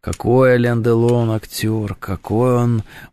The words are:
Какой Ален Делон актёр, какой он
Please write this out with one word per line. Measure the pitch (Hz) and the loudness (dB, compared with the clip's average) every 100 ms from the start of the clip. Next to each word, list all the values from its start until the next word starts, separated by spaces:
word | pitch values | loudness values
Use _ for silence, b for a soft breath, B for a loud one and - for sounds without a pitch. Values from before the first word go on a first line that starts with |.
Какой | - 85 - 123 131 | -8 -6 0 4 4
Ален | 123 120 120 | 4 2 0
Делон | 117 117 117 120 117 | 0 2 2 2 0
актёр, | 110 - - 110 110 104 | -4 -6 -8 -4 -4 -6
какой | 92 - 95 - 104 127 | -10 -8 -10 -4 0 2
он | 123 120 117 107 B B | 2 0 -2 -4 B B